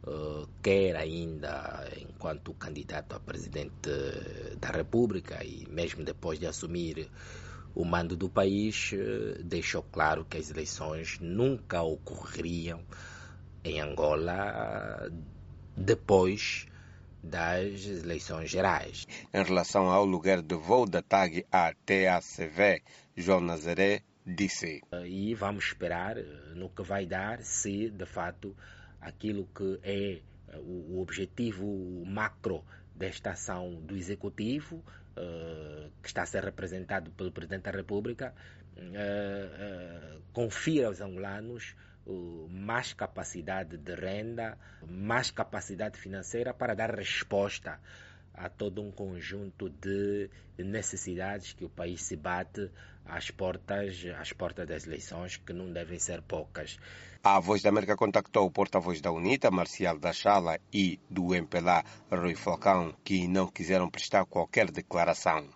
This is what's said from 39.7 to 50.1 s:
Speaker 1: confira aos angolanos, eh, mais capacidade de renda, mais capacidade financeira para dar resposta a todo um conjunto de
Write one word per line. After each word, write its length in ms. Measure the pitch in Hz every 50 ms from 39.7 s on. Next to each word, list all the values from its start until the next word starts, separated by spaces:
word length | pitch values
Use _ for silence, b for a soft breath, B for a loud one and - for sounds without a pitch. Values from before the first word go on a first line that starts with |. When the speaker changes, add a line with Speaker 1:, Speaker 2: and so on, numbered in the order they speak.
| 95 87 90 85 85 87 78 80 - - - -
Speaker 1:
confira 560 | - 117 120 113 - - - 160 160 147 127
aos 140 | 110 98 95
angolanos, 760 | 101 98 92 90 98 98 98 104 107 117 123 117 101 - -
eh, 360 | - - - - - - - 95 90 87 85 85 82 80 82
mais 440 | 90 95 98 104 113 123 - - -
capacidade 840 | - 104 - - 95 90 - - 92 80 85 95 95 92 78 87
de 160 | 80 73 85 87
renda, 640 | - 85 92 98 104 110 113 117 113 113 113 - B B B B B B
mais 420 | 80 87 92 98 107 117 123 127 -
capacidade 720 | - - 107 - - 101 - - 98 87 107 107 - -
financeira 540 | - 98 98 98 95 - - 117 120 127 123
para 200 | - 127 120 110
dar 220 | 95 110 110 110
resposta 840 | 104 95 - - - - - 104 101 101 101 - - - - - - B B B B B B B B B B -
a 140 | - 90
todo 340 | 87 - - 107 101 92 107
um 100 | 104 101
conjunto 800 | 95 - 101 95 92 87 78 82 95 101 101 95 - - 98 92
de 600 | 73 73 - 98 98 101 101 101